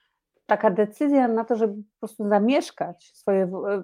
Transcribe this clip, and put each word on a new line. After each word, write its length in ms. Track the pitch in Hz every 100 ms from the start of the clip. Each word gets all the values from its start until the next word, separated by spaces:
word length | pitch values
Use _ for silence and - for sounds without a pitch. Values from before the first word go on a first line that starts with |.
| _ _ _ _ -
taka 240 | 214 220
decyzja 580 | 202 208 - 294 285 247
na 160 | 226
to, 120 | 226 226
żeby 180 | 220
po 240 | 208 208 -
prostu 280 | 214 - 208
zamieszkać 840 | 208 214 285 320 - 160 175 _
swoje 320 | _ - 196 185
w, 360 | 185 202 202